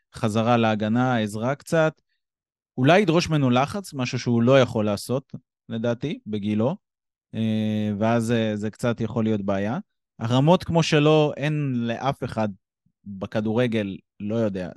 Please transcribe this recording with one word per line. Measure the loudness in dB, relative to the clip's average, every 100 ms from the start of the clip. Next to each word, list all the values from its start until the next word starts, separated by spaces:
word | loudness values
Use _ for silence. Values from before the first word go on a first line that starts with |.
| _ -6
חזרה | -2 0 2 2
להגנה, | 2 0 0 0 0 0
עזרה | -2 -4 -6 -6
קצת. | -2 0 0 -4 _ _ _ _ _ _ _ 0
אולי | 4 4
ידרוש | 4 2 2
ממנו | 2 2
לחץ, | 2 0 -4 -10
משהו | -6 -4 -4
שהוא | 0 2
לא | 6 6
יכול | 4 2 -2
לעשות, | -2 -4 -6 -6 -16 _ _ -12
לדעתי, | -6 -4 -4 -6 -8 -8
בגילו. | -6 -2 0 0 -4 _ _ _ _ _ -4
אה, | -2 -2 -2 -2 -2 0
ואז, | 0 2 0
אה, | 0 0 -2
זה | -6
קצת | -4 -4 -2
יכול | -4 -2
להיות | 0 0
בעיה. | -2 -2 -2 -4 -10 _ _ -8
הרמות | 0 2 4 4
כמו | 2 0
שלו, | 2 4 6 4 4 0
אין | -4 -2 -2 -2
לאף | -4 -4 -4 -4
אחד | -4 -2 -4 -4 _ _ _ _ -16
בכדורגל, | -10 -6 -4 -2 0 0 0 -4 -8 _ -12
לא | -4 -2
יודע, | -2 -2 -8